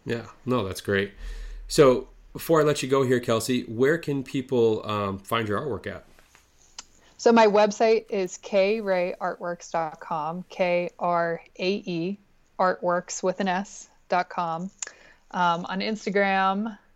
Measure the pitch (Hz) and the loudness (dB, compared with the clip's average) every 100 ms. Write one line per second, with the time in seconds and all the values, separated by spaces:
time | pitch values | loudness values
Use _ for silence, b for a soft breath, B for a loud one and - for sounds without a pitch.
0 | - 117 104 - 120 127 95 92 - 98 | -8 -8 -8 -12 -4 -2 -2 -6 0 0
1 | 139 - B B B B - - 139 123 | 0 -6 B B B B -2 6 6 6
2 | - - - - - 160 147 143 131 135 | 0 -16 -20 -14 0 4 4 0 2 2
3 | 127 123 120 113 - 123 - 113 135 165 | 4 2 2 0 0 -2 -2 0 2 2
4 | 160 139 127 139 127 127 117 110 - 104 | -2 -4 -4 -6 -2 2 4 2 -2 -2
5 | 101 98 - 117 107 101 143 98 104 90 | -2 -4 -4 -2 0 -4 -4 -8 -8 -12
6 | - - _ _ _ _ _ - - b | -16 -20 _ _ _ _ _ -20 -20 b
7 | b b 240 233 220 202 208 202 226 226 | b b 4 6 6 6 4 2 2 2
8 | - 202 185 - - 202 190 226 202 185 | 0 -6 -6 -8 -4 0 2 0 -2 -2
9 | 180 - 185 - 175 175 - 165 160 151 | -2 -4 -6 -6 -8 -10 -6 -4 -4 -8
10 | - 165 151 175 - - 180 175 175 - | -8 -6 -4 -8 -10 -2 0 0 -2 -4
11 | 180 175 170 165 - - 185 202 - 170 | -2 0 0 -4 -10 -6 -2 -2 -4 -4
12 | 175 202 _ _ _ - 185 180 175 175 | -4 -8 _ _ _ -2 0 0 0 -2
13 | 175 - 185 185 196 175 - - - _ | -2 -4 -4 -2 -2 -2 -6 -14 -20 _
14 | _ 180 180 - 170 165 190 - B B | _ -2 0 -4 -4 -4 -8 -10 B B
15 | B B B 180 175 170 - 190 208 214 | B B B 0 2 0 -2 -4 -4 -4
16 | 220 196 196 190 190 196 220 202 _ | -2 2 2 4 2 0 -4 -8 _